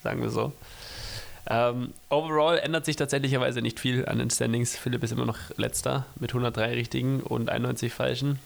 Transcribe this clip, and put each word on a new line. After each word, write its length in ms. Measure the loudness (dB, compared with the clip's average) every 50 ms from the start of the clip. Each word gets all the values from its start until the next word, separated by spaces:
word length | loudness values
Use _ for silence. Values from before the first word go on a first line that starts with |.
sagen 200 | -4 -2 -2 0
wir 80 | 0 0
so. 220 | 0 0 0 -2 -4 -8 -14 -18 -16 -16 -14 -14 -12 -10 -10 -8 -8 -8 -10 -10 -12 -8 -4
Ähm, 480 | 0 2 4 4 4 2 0 -4 -6 -8 -10 -4 0
overall 480 | 0 2 2 2 4 4 6 6 6 4
ändert 260 | 2 2 0 0 0
sich 100 | 0 0
tatsächlicherweise 640 | 0 0 2 2 0 2 2 2 2 2 2 2 0
nicht 200 | 0 -2 -2 0
viel 260 | 0 2 2 2 2
an 120 | 2 2 0
den 120 | 0 0
Standings. 460 | 0 2 2 2 2 2 2 0 -2
Philipp 260 | -4 -4 -2 -2 -2
ist 80 | -2 -2
immer 140 | 0 0 0
noch 140 | 0 -2 -4 -8 -8 -4
Letzter 500 | -2 -2 -2 -2 -2 -2 0 0 -2 -2 -4 -6 -6
mit 120 | -4 -2
hundertdrei 420 | 0 0 0 0 2 0 0 0 0
richtigen 460 | 0 -2 -2 -2 0 0 2 0 0
und 280 | -2 -2 -2 0 0 0
einundneunzig 440 | 0 0 0 0 -2 -2 -2 -4
falschen. 460 | -2 0 0 0 0 0 0 0 0 -2 -4